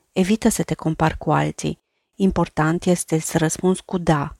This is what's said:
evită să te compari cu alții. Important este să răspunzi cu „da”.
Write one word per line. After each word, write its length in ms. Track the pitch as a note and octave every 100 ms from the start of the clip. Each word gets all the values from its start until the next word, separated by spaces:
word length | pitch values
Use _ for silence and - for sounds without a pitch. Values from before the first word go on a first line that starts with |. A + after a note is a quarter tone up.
| _
evită 380 | - F3+ A3 A3+
să 140 | -
te 100 | -
compari 440 | D#3+ D#3+ D#3+ D#3+ -
cu 140 | -
alții. 480 | D3 D3+ - D3+ E3 _ _ _ -
Important 680 | G3 F3 E3+ - D#3 F3 F#3
este 340 | F3 - D#3+
să 180 | - E3
răspunzi 460 | D#3+ - F#3 F#3 -
cu 120 | F#3
„da”. 380 | E3+ D3+ D3